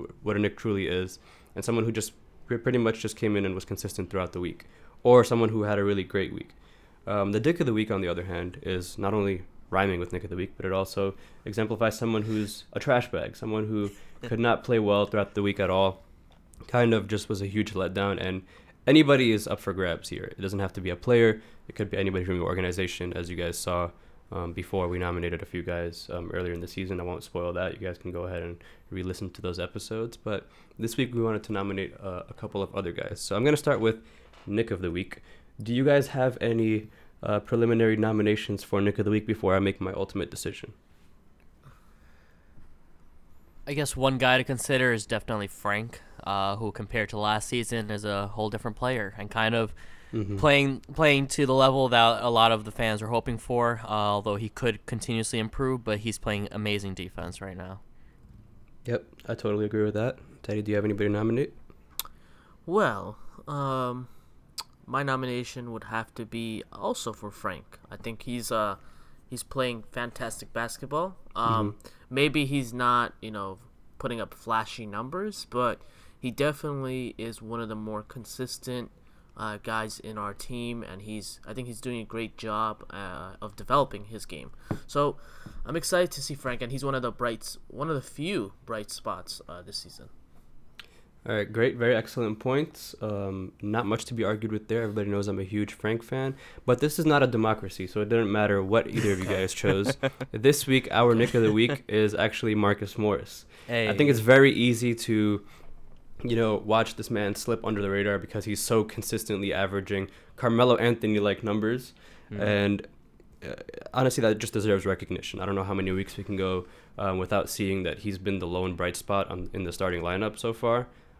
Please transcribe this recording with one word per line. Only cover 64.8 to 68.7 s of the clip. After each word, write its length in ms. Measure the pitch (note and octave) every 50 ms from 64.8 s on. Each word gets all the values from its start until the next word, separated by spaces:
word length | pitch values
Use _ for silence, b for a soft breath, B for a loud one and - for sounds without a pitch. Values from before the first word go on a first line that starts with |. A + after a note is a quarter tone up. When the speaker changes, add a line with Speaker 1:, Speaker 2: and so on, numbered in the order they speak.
| -
Speaker 3:
my 160 | - B2 C3+ C#3+
nomination 680 | C#3 C3 C3 C3 B2+ B2 B2 A#2+ - - C3 A#2+ A#2+ A2+
would 100 | G#2+ -
have 280 | - A2+ A2+ A2+ - -
to 100 | - A2+
be 380 | G#2 A2+ A2+ A#2 A2+ A2 G2+ - - -
also 400 | G2+ G2+ - B2+ - - A#2 G#2
for 160 | - G#2+ G#2
Frank. 480 | - - - G2 F2+ - - - - - - -
I 40 | G#2
think 280 | G#2 - A#2 A2 - -
he's, 280 | B2+ A#2+ A#2+ A2 -
uh, 260 | A#2+ A2 G#2+ G2+